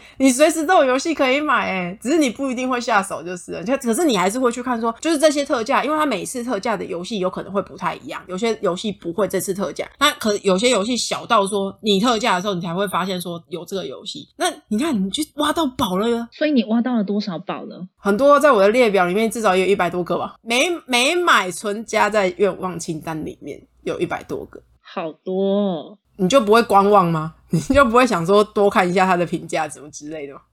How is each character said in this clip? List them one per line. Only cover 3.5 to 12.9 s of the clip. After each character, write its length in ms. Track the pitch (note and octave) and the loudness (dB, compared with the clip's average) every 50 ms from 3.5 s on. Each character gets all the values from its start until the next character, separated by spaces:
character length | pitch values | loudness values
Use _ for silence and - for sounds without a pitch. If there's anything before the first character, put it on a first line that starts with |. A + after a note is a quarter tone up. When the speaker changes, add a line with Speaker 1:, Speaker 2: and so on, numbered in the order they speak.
Speaker 1:
了。 120 | F3 E3 E3+ G3 C4+ C4+ | -10 -8 -4 -2 -2 -2
可 140 | - A#3 A3 | 0 -2 0
是 120 | A#3+ F4+ | 2 2
你 100 | D#4 A#3 | 2 2
还 140 | F#3 F3 F#3+ | 2 2 2
是 100 | G3+ C4 | 0 0
会 100 | C4 A#3+ | 0 0
去 140 | A#3 B3 A#3+ | 0 -2 -4
看 160 | C4 B3 A3+ | -4 -4 -2
说， 160 | A3+ A#3 A3+ - | -2 -4 -4 -2
就 100 | - D#4 | -2 -2
是 60 | E4+ C#4 | 2 4
这 120 | D4 D#4 | 4 2
些 140 | C#4 D4 C#4+ | 2 2 -2
特 180 | C4+ D4+ A#3+ | -2 -2 -4
价， 220 | A3 A#3 C4 G#3+ F#3 | -2 0 0 0 0
因 80 | C4+ | 0
为 60 | D#4 D#4 | 0 0
它 80 | D4+ | 0
每 180 | D4 A#3+ F3+ E3 | 0 -2 -4 -6
次 180 | - - B3+ | -6 -8 -8
特 160 | A#3 B3 B3+ A#3+ | -6 -4 -4 -4
价 200 | - B3 G#3+ F3+ | -2 -4 -4 -4
的 80 | F3+ | -4
游 180 | F3+ F#3 E3+ F3+ | -6 -8 -8 -8
戏 160 | - A#3+ G3+ | -6 -4 -4
有 100 | F3+ F3+ | -2 -4
可 140 | - F#3+ - | -4 -6 -8
能 80 | E3+ | -4
会 100 | F#3 G3+ F#3 | -4 -4 -4
不 120 | - C3+ | -4 -8
太 200 | - - E3+ D#3 | -8 -6 -6 -6
一 120 | - - C3 | -8 -10 -14
样， 160 | - D3 D#3 F3 | -14 -14 -12 -10
有 100 | F3+ F#3 | -8 -4
些 200 | A3+ A3+ A3 A3 | -2 -2 -2 -2
游 120 | G3 F#3+ E3+ | -2 -2 -2
戏 200 | F3+ - A3 F#3 | -2 -4 -6 -8
不 180 | - - E3+ | -6 -8 -6
会 160 | E3 - G3+ F3+ | -2 -2 -2 0
这 140 | - F#3 | -2 -2
次 120 | - - F#3 | -4 -4 -4
特 200 | F#3+ F#3+ D3 D3+ | -4 -4 -6 -6
价， 120 | - - - - - | -8 -8 -8 -2 2
那 100 | C#4 D4 | 2 2
可 220 | - - - A3+ G#3 G3+ | 2 0 -2 -2 -2 0
有 200 | - F#3+ F#3 F#3 | 2 2 2 4
些 120 | A3+ B3 | 4 4
游 160 | B3+ G3+ G3 | 4 2 2
戏 100 | A3+ B3+ | 0 -2
小 300 | A3 - - F#3 C3+ E3 | -4 -4 -4 -6 -6 -2
到 200 | E3+ A#3+ A3 G3 | 0 2 2 2
说 320 | F#3+ G#3 G3+ G3 G3 G3 - | 0 -2 -4 -4 -4 -8 -4
你 180 | - A3 G3+ F#3+ | 0 0 2 2
特 180 | G#3 C4 A#3+ G#3+ | 4 2 2 2
价 180 | A#3 A3+ F#3 | 2 0 0
的 60 | F3+ | 0
时 60 | F3 G#3+ | -2 -2
候 60 | G3+ | -4
你 80 | F3 | -4
才 120 | E3+ F3 E3 | -4 -4 -4
会 140 | F#3 G3+ | -2 -2
发 180 | G3 | -2